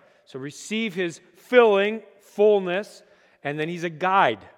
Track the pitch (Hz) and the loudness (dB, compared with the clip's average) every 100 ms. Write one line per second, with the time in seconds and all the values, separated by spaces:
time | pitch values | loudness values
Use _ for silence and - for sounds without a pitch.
0 | _ _ _ 135 139 - - 220 226 175 | _ _ _ -16 -16 -18 -10 -6 -6 -6
1 | 175 - _ _ _ 247 233 196 202 220 | -8 -10 _ _ _ 4 6 4 0 -4
2 | - _ _ - 208 208 185 175 208 - | -12 _ _ 0 2 2 0 -6 -8 -16
3 | _ _ _ _ 139 147 156 175 175 156 | _ _ _ _ -10 -8 -8 -8 -10 -6
4 | 185 196 156 110 - | 0 2 2 0 -10